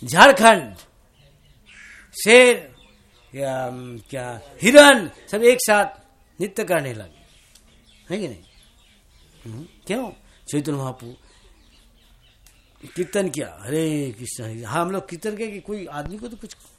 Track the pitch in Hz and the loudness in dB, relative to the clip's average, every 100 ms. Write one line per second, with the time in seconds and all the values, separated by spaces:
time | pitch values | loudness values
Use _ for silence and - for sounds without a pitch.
0 | 123 160 269 196 226 202 120 92 - _ | -2 6 8 8 6 4 0 -14 -20 _
1 | _ _ _ _ _ _ _ - - - | _ _ _ _ _ _ _ -20 -20 -20
2 | - - 196 247 247 214 151 - _ _ | -20 -4 6 8 8 4 -4 -20 _ _
3 | _ _ _ 135 135 131 127 127 123 117 | _ _ _ -8 -6 -6 -8 -10 -14 -18
4 | - 131 123 113 - - 196 294 285 254 | -14 -12 -12 -14 -18 -2 6 8 8 6
5 | 170 - - 208 233 247 - 208 202 - | 0 -12 -10 0 2 2 2 0 0 -6
6 | _ _ _ - 196 - 180 170 139 110 | _ _ _ -10 -8 -6 -4 -4 -4 -10
7 | 95 - _ _ _ _ _ _ _ _ | -16 -20 _ _ _ _ _ _ _ _
8 | - 190 170 92 - _ _ _ _ _ | -12 -10 -8 -12 -20 _ _ _ _ _
9 | _ _ _ _ 113 113 170 _ - 220 | _ _ _ _ -18 -18 -18 _ -10 -8
10 | 233 - _ _ - 147 147 143 135 120 | -10 -14 _ _ -10 -8 -6 -8 -8 -12
11 | 117 127 _ _ _ _ _ _ _ _ | -18 -20 _ _ _ _ _ _ _ _
12 | _ _ _ _ _ _ _ _ 143 165 | _ _ _ _ _ _ _ _ -14 -10
13 | 180 202 185 147 113 - 117 156 160 151 | -6 -4 -4 -6 -10 -12 -8 -4 -4 -4
14 | 139 110 117 - 110 113 113 151 170 190 | -8 -10 -14 -14 -14 -14 -8 -6 -6 -8
15 | 190 170 220 208 220 202 196 208 160 147 | -10 -12 -10 -10 -12 -12 -14 -12 -12 -12
16 | 151 214 233 220 - - - | -12 -14 -16 -18 -20 -20 -20